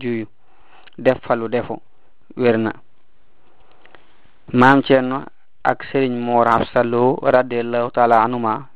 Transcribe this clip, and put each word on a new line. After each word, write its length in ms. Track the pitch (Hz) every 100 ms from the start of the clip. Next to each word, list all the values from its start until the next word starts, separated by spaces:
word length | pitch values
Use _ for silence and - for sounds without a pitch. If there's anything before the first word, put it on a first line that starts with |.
juyu, 260 | 123 113 107 - - - - - - -
def 200 | 123 127 -
fa 80 | 120
lu 120 | 113
defu, 320 | 120 117 113 - - - - - -
wér 220 | 123 113
na. 140 | 110 - - - - - - - - - - - - - - - - - -
Maam 300 | 123 131 139
Cerno 420 | 135 131 127 139 - - - -
ak 200 | 131 123 -
Sëriñ 200 | 139 131 120
Moor 280 | 120 120 117
Absa 340 | 113 - 123
Lo 360 | 120 120 123 -
radiyallahu 680 | 135 127 127 120 117 120 123
taala 320 | - 117 117
anhuma, 460 | 110 123 113 107 139